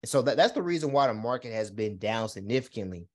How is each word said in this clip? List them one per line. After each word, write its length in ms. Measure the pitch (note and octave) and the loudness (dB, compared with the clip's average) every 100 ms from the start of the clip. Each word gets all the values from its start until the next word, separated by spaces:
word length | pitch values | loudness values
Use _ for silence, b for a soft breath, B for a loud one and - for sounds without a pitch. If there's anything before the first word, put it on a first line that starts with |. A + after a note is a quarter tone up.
And 60 | - | 2
so 140 | C#3 | 2
that, 120 | B2+ B2 | 4 4
that's 180 | F#3 | 4
the 100 | - | 4
reason 280 | F3 F3 D3+ | -2 0 2
why 140 | C#3 C3+ | 4 2
the 80 | |
market 400 | A2 A2+ B2 B2 | 2 -2 -4 -4
has 160 | A2 G#2+ | -4 -4
been 300 | G#2 G#2+ F#2+ | -2 -4 -2
down 280 | G#2 A2+ A2 | -2 -2 -2
significantly. 800 | - G2 B2+ B2+ - F#2+ F2+ F2 | -6 0 -2 -2 -8 -8 -8 -14